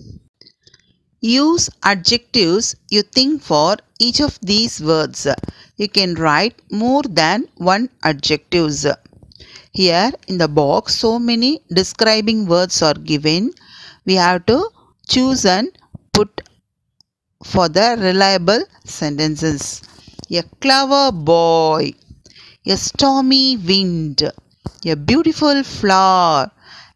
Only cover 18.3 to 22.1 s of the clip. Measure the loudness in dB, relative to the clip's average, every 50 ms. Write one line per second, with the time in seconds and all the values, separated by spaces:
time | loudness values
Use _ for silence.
18.3 | 2 2 2 2 2 2 0 -6 _ _ -20 -16 -10 -6 -6 -4 -2 -2 -2 -2
19.3 | -2 -2 -2 -2 -2 -2 -6 -10 -12 -14 -18 -20 -20 -20 -20 -20 -20 -20 -12 -6
20.3 | -6 -6 -6 -6 -10 -4 0 2 2 2 2 2 2 2 2 2 0 -2 0 2
21.3 | 2 4 4 4 4 2 2 2 2 0 -2 -4 -6 _ _ -20